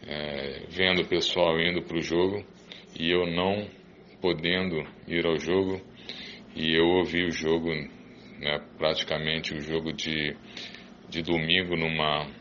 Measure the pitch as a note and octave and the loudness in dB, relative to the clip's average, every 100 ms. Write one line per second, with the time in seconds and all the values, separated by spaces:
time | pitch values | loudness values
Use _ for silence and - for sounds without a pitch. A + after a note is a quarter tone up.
0 | - D2 D2 C#2+ C#2 C2+ - F2+ F#2 F#2 | -8 -6 -4 -6 -6 -8 -10 2 4 4
1 | E2 F2 - F2+ E2+ E2 E2+ F2 - E2 | 4 2 2 4 4 4 2 0 -2 -4
2 | D#2 E2 F#2 G2+ G2+ - - - - - | 2 2 2 0 -8 -20 -20 -20 -18 -4
3 | E2+ F2+ F2 E2+ F#2 G#2 G#2 - - - | 2 2 2 2 2 0 -4 -14 -20 -20
4 | - - F#2 D#2+ E2+ F2+ F#2+ D#2+ D2 - | -20 -2 0 2 2 0 0 -2 -6 -12
5 | - E2+ E2+ D#2+ D2+ F#2 F#2+ F#2+ - - | -4 0 2 0 2 2 2 -4 -10 -18
6 | - - - - - D#2+ D#2+ D#2+ E2 F2+ | -16 -14 -14 -16 -14 -2 2 6 6 6
7 | E2 E2 F2 E2 D#2+ E2 E2 D#2 C#2 - | 2 0 0 0 0 0 0 -4 -8 -14
8 | - - - - C#2+ D2+ - - D#2 D#2 | -20 -20 -20 -8 -4 -4 -6 -2 0 0
9 | - D#2 D#2 D#2+ D#2+ D#2 D2 D#2+ D#2+ D2 | -2 -2 0 -2 -4 -6 -2 -2 -2 -6
10 | D#2+ D#2 D2+ C#2+ - - - - - - | -4 -2 -2 -4 -14 -14 -14 -16 -18 -20
11 | - E2 E2 E2+ D#2+ F2+ F2+ E2+ D#2+ D#2+ | -8 -6 0 0 4 2 2 0 0 0
12 | D2+ D2 D2 - | 0 0 -4 -10